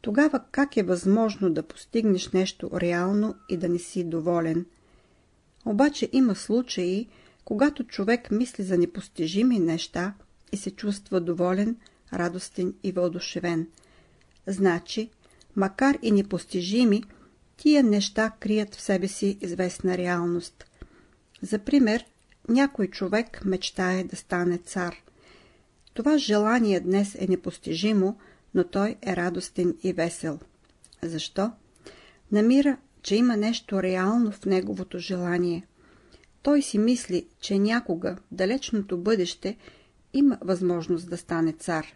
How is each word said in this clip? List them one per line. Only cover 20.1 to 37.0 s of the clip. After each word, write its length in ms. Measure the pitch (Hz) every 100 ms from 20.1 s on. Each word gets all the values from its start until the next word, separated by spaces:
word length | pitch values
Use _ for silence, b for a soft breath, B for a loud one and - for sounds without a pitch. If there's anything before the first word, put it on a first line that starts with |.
| 175 175 175 165 _ - b b b b b b _
За 180 | 196 208
пример, 460 | - 285 233 226 - _ _ _ -
някой 380 | 233 277 277 190
човек 580 | - 185 208 233 - 196
мечтае 580 | 185 - - 185 185
да 120 | 180 -
стане 420 | - 180 175 175
цар. 380 | - - 175 - _ b b b b b b b _
Това 240 | - 240 302
желание 640 | 277 208 214 240 220 185
днес 360 | 180 190 202 -
е 120 | 190
непостижимо, 880 | 180 - - - 160 208 208 190 233 b b b
но 100 | 185
той 320 | 180 196 208 -
е 140 | - 180
радостен 640 | 175 175 - - 180 165
и 100 | 190
весел. 460 | 180 170 - 165 147 - _ _ _ _ _
Защо? 480 | 170 165 - - 208 - _ B B B B B B
Намира, 460 | 208 220 262 285 262 _ _
че 140 | - 202
има 220 | 247 214
нещо 460 | 214 233 - 196
реално 480 | 185 185 185 233 226
в 140 | 202 190
неговото 540 | 185 196 190 185 180
желание. 680 | 170 185 175 175 175 170 - b b b b b b _
Той 200 | - 294
си 160 | 277 208
мисли, 500 | 226 247